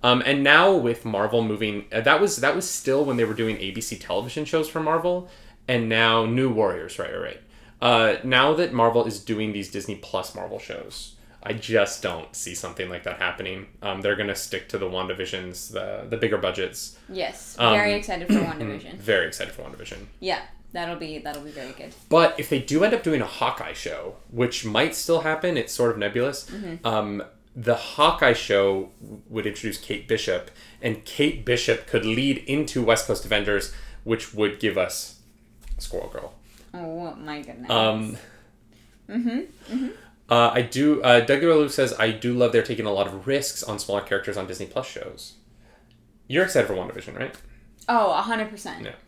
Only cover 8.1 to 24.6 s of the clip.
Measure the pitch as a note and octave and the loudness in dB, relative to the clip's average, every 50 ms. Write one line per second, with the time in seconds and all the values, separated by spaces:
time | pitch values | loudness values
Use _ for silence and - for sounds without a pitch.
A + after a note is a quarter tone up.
8.1 | G2 - - C3 B2+ B2+ C3 C#3+ D#3 D#3 F3+ - - A#2+ A#2 A#2 A2+ A#2+ A2+ A2+ | 4 2 0 2 4 6 6 6 6 4 2 0 4 4 4 6 6 4 2 2
9.1 | G#2 G2+ - - A2+ G#2+ A2 G#2+ G#2 G2+ G2 - - G#2 G2 - G#2 G2 - - | -2 -8 -4 -4 -2 -2 -2 -2 -2 -4 -6 -6 -6 -8 -6 -6 -10 -10 -10 -6
10.1 | - G2 F#2 - - G2+ F#2+ F#2 G2 G#2 - - - - - - - - - - | -6 -6 -6 -6 -10 -10 -10 -8 -10 -10 -10 -10 -12 -12 -12 -12 -14 -14 -16 -16
11.1 | - - - - - - - G#2 G#2+ A#2 A2 - A2+ G#2+ G2+ G2 - - - G2 | -18 -20 -20 -20 -20 -16 -8 -8 -6 -6 -4 2 4 4 4 4 0 -6 -6 -6
12.1 | F2 E2 D#2 - - - - F#2 F2 - - F2 E2+ - F#2+ F2+ F2+ F2 - F#2+ | -6 -6 -10 -12 -12 -12 -10 -10 -10 -10 -10 -10 -10 -10 -10 -8 -8 -8 -8 -10
13.1 | F2+ F2+ F#2+ F2+ F2 - F#2+ F#2 F#2 F#2 F#2+ - - - - G#2 F#2+ F#2+ G2 G2+ | -6 -4 -4 -4 -4 -4 -8 -10 -10 -10 -14 -18 -20 -10 -8 -8 -6 -2 0 0
14.1 | G#2 F#2+ G#2 G2+ G2 - - - - F#2 - - - G#2 F#2+ F#2 F2+ F#2 F#2 F#2 | 0 0 0 -4 -4 -6 -6 -8 -8 -8 -8 -6 -6 -6 -4 -4 -4 -4 -4 -4
15.1 | F#2 F2+ F#2 F2+ - F#2+ F#2 F2+ F2 E2+ - - A2 F#2+ F#2+ G2+ G2+ - - - | -4 -6 -6 -8 -6 -8 -10 -10 -12 -12 -14 -10 -8 -8 -8 -6 -8 -10 -8 -8
16.1 | A2+ A2+ A#2+ A2 G#2 G2+ F#2+ F#2 F2+ - F#2 F2+ - - - - - - - - | -4 -2 0 0 0 0 0 -2 -2 -2 -6 -6 -6 -10 -12 -14 -14 -20 -18 -14
17.1 | - F#3+ E3 - - - - - - - A#3+ A#3 A3 G#3 G#3 G#3 G3+ G#3 G#3 - | -8 -6 -6 -6 -8 -10 -16 -18 -4 2 4 4 6 6 4 2 0 -2 -2 -6
18.1 | F#3+ F3 - - G#3 G#3+ F#3+ - D#3+ D3+ A2+ G#2 G#2 G2 - - F#2 F#2+ G2 G#2+ | -8 -8 0 2 4 4 4 0 -4 -6 -8 -8 -8 -10 -12 -14 -16 -12 0 2
19.1 | G#2+ F#2+ E2+ - - - - - - - - - - - - - - - G2+ - | 2 2 2 0 -4 -8 -10 -10 -10 -14 -14 -14 -14 -14 -14 -14 -14 -14 -14 -18
20.1 | - - - F#3 E3+ - - - - - - - - F3 E3+ E3 E3+ D#3+ E3+ D#3 | -18 -8 -4 -4 -4 -4 -4 -12 -18 -20 -20 -14 -10 -8 -8 -8 -8 -8 -10 -10
21.1 | D#3 D3 - D3 D3 D3 C#3 D3+ C#3+ C#3+ B2+ B2+ C3 - C#3 - C#3 - - - | -12 -12 -10 -10 -12 -10 -12 -14 -14 -14 -14 -14 -14 -16 -18 -18 -18 -20 -4 4
22.1 | D3 E3 E3 - - - C#3+ - D#3 C3+ A#2+ - C#3 D#3 F#3 A3 A#3 A#3 - E3+ | 6 8 8 8 4 2 -2 0 0 -2 0 2 2 4 4 4 4 2 2 0
23.1 | D#3 C3+ G#2+ - - - - A#2+ - - - D#2 - - - E2+ D#2+ C#2 - F#2 | 0 0 0 -2 -4 -2 -2 -2 -2 -4 -8 -10 -10 -10 -8 -8 -8 -8 -10 -12
24.1 | G2+ - - - A#2+ A#2+ B2 A#2+ B2 - | -12 -14 -20 -12 -2 0 0 0 0 -4